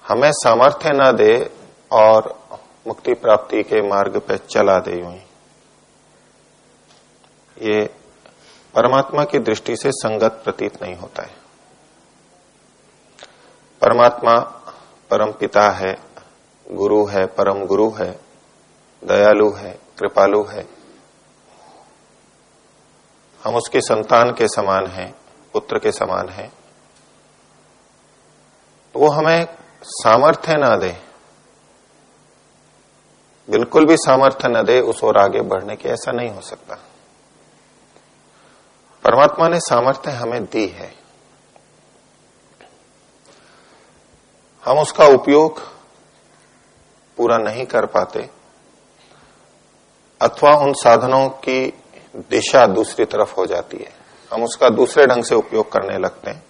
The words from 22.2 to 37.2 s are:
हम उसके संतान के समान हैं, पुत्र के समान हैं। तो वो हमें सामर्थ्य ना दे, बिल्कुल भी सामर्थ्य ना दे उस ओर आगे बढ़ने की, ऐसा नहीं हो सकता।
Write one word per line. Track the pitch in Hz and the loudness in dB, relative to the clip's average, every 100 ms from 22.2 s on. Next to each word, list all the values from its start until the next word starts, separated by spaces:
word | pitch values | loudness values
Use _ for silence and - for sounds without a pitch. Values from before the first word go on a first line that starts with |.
| _ _ _ _ _ _ _ _ _ _ _ _ | _ _ _ _ _ _ _ _ _ _ _ _
हम | - 117 | -6 -6
उसके | - 131 | -2 -4
संतान | - 113 107 120 120 | -2 -4 2 2 2
के | 117 110 | 0 -2
समान | - 98 95 95 | -2 -2 -2 -4
हैं, | 92 90 - _ _ _ | -10 -16 -18 _ _ _
पुत्र | 104 - 113 | -10 -6 -4
के | 107 | -4
समान | - 95 92 92 | -4 -6 -6 -8
हैं। | 95 104 _ _ _ _ _ _ _ _ _ _ _ _ _ _ _ _ _ _ _ _ _ _ _ _ | -14 -18 _ _ _ _ _ _ _ _ _ _ _ _ _ _ _ _ _ _ _ _ _ _ _ _
तो | - | 0
वो | 151 | 2
हमें | 147 156 170 170 - - _ | 2 0 0 -2 -12 -20 _
सामर्थ्य | - - 117 117 147 151 - 156 | -18 -4 2 4 4 0 -4 0
ना | 131 107 | 0 0
दे, | 92 87 - _ _ _ _ _ _ _ _ _ _ _ _ _ _ _ _ _ _ _ _ _ _ _ - | -2 -10 -20 _ _ _ _ _ _ _ _ _ _ _ _ _ _ _ _ _ _ _ _ _ _ _ -4
बिल्कुल | 107 120 - 156 | -4 0 2 4
भी | 160 | 4
सामर्थ्य | 151 131 135 - 123 | 4 2 2 0 -2
ना | 117 | 0
दे | 104 127 | 2 2
उस | 123 - | 0 -2
ओर | 110 107 | 0 4
आगे | 98 110 | 2 0
बढ़ने | 101 95 101 104 | -4 -6 -8 -10
की, | - | -8
ऐसा | 117 - | -8 -6
नहीं | 123 120 | -6 -8
हो | 98 | -12
सकता। | - - - - - _ _ _ | -18 -20 -18 -20 -20 _ _ _